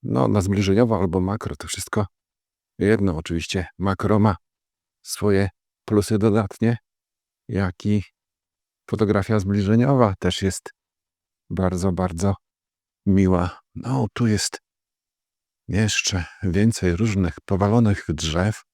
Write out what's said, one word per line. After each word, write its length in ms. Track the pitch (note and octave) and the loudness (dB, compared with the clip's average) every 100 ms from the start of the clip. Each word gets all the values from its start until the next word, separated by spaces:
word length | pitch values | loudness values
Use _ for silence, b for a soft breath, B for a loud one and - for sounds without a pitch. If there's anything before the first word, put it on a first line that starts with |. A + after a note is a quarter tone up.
No, 260 | A#2+ A#2+ B2+ | -2 0 2
na 120 | G#2 | 2
zbliżeniowo 580 | F#2+ G2+ G2 G2 A#2+ G#2+ | 2 0 2 2 2 2
albo 200 | F#2 F#2 | 0 0
makro 360 | F#2 G2+ - D2 | -2 -4 -8 -12
to 120 | - | -10
wszystko 380 | - - - G2+ _ _ _ _ _ _ _ | -10 -6 -4 -4 _ _ _ _ _ _ _
jedno. 380 | F#2+ A2 G2 D#2 | 0 2 0 -4
Oczywiście 500 | E2 E2 D#2 G2 F2 _ | -6 -6 -4 -6 -6 _
makro 400 | F#2+ F#2+ G2 G#2 | -4 -2 0 4
ma 180 | G#2+ F#2 _ _ _ _ _ _ | 4 0 _ _ _ _ _ _
swoje 460 | - - G#2 G2 G2 _ _ _ | -14 -4 0 2 0 _ _ _
plusy 340 | - G#2+ F#2+ G#2+ | -2 0 0 0
dodatnie, 580 | A2 G#2 G2+ - A2+ A#2 _ _ _ _ _ _ _ | 2 2 -2 -2 -2 -2 _ _ _ _ _ _ _
jak 380 | F#2+ F#2+ F2+ G#2 | -4 -4 -4 -2
i 160 | G#2 F#2+ _ _ _ _ _ _ _ - | -2 -4 _ _ _ _ _ _ _ -8
fotografia 480 | A2+ G#2+ G2+ F#2 A2 | -2 2 2 2 0
zbliżeniowa 760 | F#2+ G2+ G2 A2+ B2 C#3 A2+ F#2+ | 0 0 2 2 4 4 2 2
też 240 | F#2 - | -2 0
jest 280 | F#2+ - - - _ _ _ _ _ _ _ | -2 -2 -12 -20 _ _ _ _ _ _ _
bardzo, 420 | F#2+ F#2 F#2 F#2+ | -2 -2 0 -2
bardzo 420 | F2 F#2 E2+ G2 F#2+ _ _ _ _ _ _ - | 0 -2 0 -2 -2 _ _ _ _ _ _ 0
miła. 540 | G2 F#2 F#2 F2 - _ | 4 4 2 0 -6 _
No, 320 | - A2+ C3 A#2 | -12 -4 -2 -2
tu 140 | - A#2 | 0 0
jest 320 | G#2 - - _ _ _ _ _ _ _ _ _ _ - | 0 -2 -8 _ _ _ _ _ _ _ _ _ _ -6
jeszcze 560 | G2+ G#2+ - - F#2 E2 - | 0 0 -2 -4 -4 -6 -6
więcej 540 | F#2+ F2 A2 A2+ F#2 E2+ | -2 0 0 0 -2 0
różnych 380 | A2+ G2 F2+ - | 0 0 -2 -4
powalonych 600 | - F#2+ G2+ A#2 A2+ G2 - | -4 0 2 4 2 0 -2
drzew. 540 | E2 D#2+ D#2 F#2+ G#2 _ | -4 -2 0 -2 -2 _